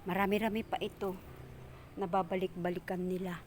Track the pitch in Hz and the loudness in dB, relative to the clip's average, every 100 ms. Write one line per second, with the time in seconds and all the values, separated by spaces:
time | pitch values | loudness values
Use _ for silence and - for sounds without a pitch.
0 | - 185 202 208 220 214 214 - 208 - | 0 4 6 6 4 0 0 -2 -2 -2
1 | 196 185 - - - - - - - - | -2 -2 -8 -14 -12 -12 -14 -14 -14 -4
2 | 190 190 185 190 185 180 175 175 - 185 | 2 2 4 2 0 0 0 0 -2 0
3 | 180 185 185 170 | 0 0 -2 -4